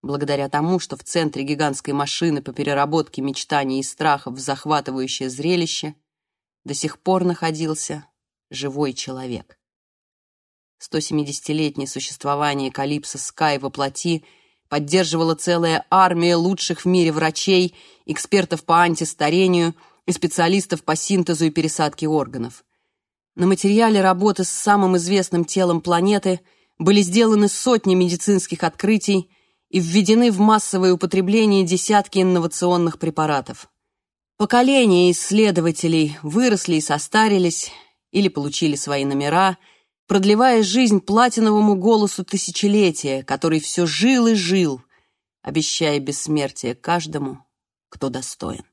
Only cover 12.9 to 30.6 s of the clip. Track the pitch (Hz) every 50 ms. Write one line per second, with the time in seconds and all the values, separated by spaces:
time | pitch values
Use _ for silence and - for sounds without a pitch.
12.9 | 147 147 143 - - 139 - - _ - 160 151 143 135 135 135 - - 139 135
13.9 | 139 - - 175 165 156 _ _ _ _ _ _ _ _ _ _ 143 147 147 143
14.9 | 160 190 180 156 160 165 165 165 160 151 - 175 175 170 170 165 160 - - _
15.9 | 175 190 190 180 180 170 170 175 175 170 170 180 196 - - - 175 - - 185
16.9 | 185 185 170 165 151 156 160 160 151 - - 196 190 180 180 175 _ - - -
17.9 | _ _ _ - 151 - - - - 196 175 - 170 151 - - 165 170 175 175
18.9 | 165 - 165 - - _ 147 147 160 185 190 185 180 170 170 165 165 _ _ _
19.9 | _ _ _ - 180 - - 160 - - 175 170 190 202 - - 175 160 _ -
20.9 | 156 - - - 196 185 175 - 170 147 165 160 151 - 156 156 - - 160 147
21.9 | - - 160 151 156 151 135 123 127 127 117 123 - - _ _ _ _ _ _
22.9 | _ _ _ _ _ _ _ _ _ - 175 185 190 180 - 196 208 220 226 226
23.9 | 220 202 185 190 185 180 202 208 185 - 185 - - - - 208 208 202 196 185
24.9 | 185 180 170 180 202 196 185 - 180 170 170 - - 190 185 175 170 160 - 175
25.9 | 175 170 180 196 208 196 - 190 185 165 _ _ _ _ _ _ _ _ 160 175
26.9 | 202 202 196 175 175 226 226 226 214 208 208 202 - - - 254 247 220 - 196
27.9 | 185 185 180 175 175 170 - 208 202 185 - - 175 - - 160 - - - 196
28.9 | 220 202 - - 202 185 180 _ _ _ _ _ _ _ _ _ - 185 170 165
29.9 | 170 214 196 185 220 233 247 240 202 185 208 214 214 214